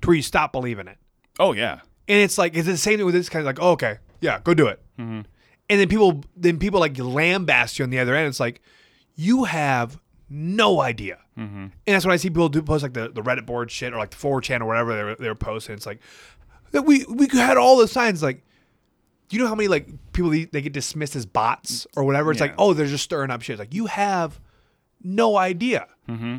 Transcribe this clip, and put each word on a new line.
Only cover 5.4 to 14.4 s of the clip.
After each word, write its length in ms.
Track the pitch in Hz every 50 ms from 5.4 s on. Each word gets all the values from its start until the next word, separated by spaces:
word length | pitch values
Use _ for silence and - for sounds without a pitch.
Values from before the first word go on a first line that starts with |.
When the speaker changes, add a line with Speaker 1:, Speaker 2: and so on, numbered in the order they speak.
| _ _ _ _ _ -
Speaker 1:
And 80 | 202 202
then 80 | 196 170
people, 360 | 190 220 208 185 160 143 139 - _
then 240 | 180 170 175 170 151
people, 200 | 175 208 208 190
like, 140 | 165 151 135
lambast 880 | 127 123 127 127 147 160 175 185 196 180 147 135 123 120 117 - -
you 40 | 139
on 60 | 127
the 80 | 127 127
other 140 | 127 123 131
end. 120 | 151 160 147
It's 120 | 131 -
like, 220 | 131 120 117 - _ _ _ _ _ _ _ _ _ _ _
you 300 | - 156 196 247 262 247
have 540 | 185 165 165 147 139 131 123 120 117 131 - - _ _ _ _ -
no 520 | 139 147 156 170 196 220 220 208 185 156
idea. 360 | 135 123 117 107 107 95 87 - _ _ _ 117
Speaker 2:
Mm-hmm. 200 | 110 104 101 98
Speaker 1:
And 140 | 95 98 - - _
that's 200 | - 202 190 170
when 80 | 185 175
I 40 | 180
see 120 | - 190
people 200 | 160 165 170 156
do 120 | 139 156
post, 220 | 156 151 156 151 143
like, 100 | 135 123
the, 160 | 120 113 117
the 120 | - 117 107
Reddit 220 | 127 127 127 113 117
board 240 | 120 120 120 113
shit 200 | - - 127 123 120
or, 40 | 113
like, 140 | 107 104
the 60 | - -
four 220 | - 143 139
chan 220 | 131